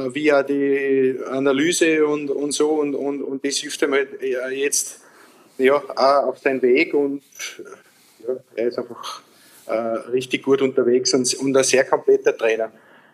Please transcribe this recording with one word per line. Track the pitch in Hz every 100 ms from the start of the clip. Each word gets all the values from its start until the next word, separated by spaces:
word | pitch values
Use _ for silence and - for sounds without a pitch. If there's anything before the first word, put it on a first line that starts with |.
| 131
wie | 131 151
auch | 143
die | 135 143 139 139 139 135 131 131 -
Analyse | 131 139 135 156 175 165 156
und, | 151 151 147
und | 135 147
so | 139 151
und, | 156 147 135
und, | 139 143
und | - 135
das | 139 139
hilft | 147 -
ihm | 151
halt, | 139 135 -
äh, | 131 127 127
jetzt, | 135 139 131 - - - - - _ _ -
ja, | 131 143
auch | 143 - 131 139 131
auf | 123
seinen | 143 131
Weg | 123 131 165
und, | 147 143 139 - - - -
äh, | - - _ _ _ _ 113
ja, | 127 - -
er | 120
ist | 123
einfach, | 120 120 - - - _ _ - -
äh, | 110 117 113 -
richtig | 127 127 131
gut | - 135
unterwegs | 135 131 120 123 127
und, | 135 127
und | - 135 135
ein |
sehr | 131 127
kompletter | 139 151 - 135 147 127
Trainer. | 113 110 110 - _ - _